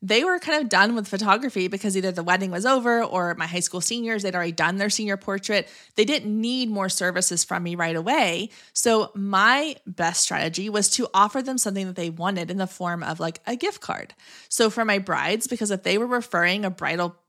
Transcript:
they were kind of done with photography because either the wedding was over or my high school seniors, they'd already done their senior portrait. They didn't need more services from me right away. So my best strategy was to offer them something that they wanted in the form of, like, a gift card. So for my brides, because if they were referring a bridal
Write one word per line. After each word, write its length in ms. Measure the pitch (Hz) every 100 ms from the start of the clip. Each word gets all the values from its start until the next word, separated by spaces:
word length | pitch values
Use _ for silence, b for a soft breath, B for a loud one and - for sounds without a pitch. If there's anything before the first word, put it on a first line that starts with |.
they 220 | 190 220
were 160 | 349 359
kind 240 | 311 302
of 60 | 240
done 260 | 190 208
with 140 | 233 202
photography 580 | 196 208 214 269 196 185
because 300 | 190 214 190
either 160 | 185
the 100 | 180
wedding 300 | 170 185 190
was 120 | 175
over 380 | 240 269 240 233
or 320 | 220 185 175
my 140 | 160 165
high 100 | 180
school 220 | 175 180
seniors, 420 | 170 233 226 214
they'd 140 | 196 180
already 160 | 170
done 240 | 170 160 190
their 140 | 208
senior 260 | 202 214 196
portrait. 500 | - 196 196 208 196 B B -
They 80 |
didn't 360 | 214 294 214 214
need 300 | 233 254 240
more 180 | 202 190
services 540 | - 180 180 185 175
from 220 | - 180
me 100 | 170
right 220 | 175 165 165
away. 540 | 175 302 202 170 220 B B
So 360 | - 240 220 - 202
my 580 | 196 196 214 269 311 - -
best 320 | 180 170 170
strategy 480 | - - 160 165 208
was 180 | 208 202
to 180 | - 233
offer 300 | 190 208 262
them 160 | 262 254
something 300 | 208 196 190
that 80 | 185
they 140 | 170
wanted 380 | 165 180 190 170
in 100 | 196
the 100 | 185
form 340 | - 180 170
of, 160 | 147 160
like, 220 | 165 -
a 120 | - 240
gift 240 | 392 -
card. 340 | - - - - B B B
So 220 | - 220
for 140 | 233
my 160 | 220 202
brides, 480 | 190 147 147 220 -
because 240 | 247 208
if 100 | 190
they 160 | 185 196
were 80 | 240
referring 580 | 247 233 175 175 202
a 60 | 196
bridal 460 | 180 151 165 170 -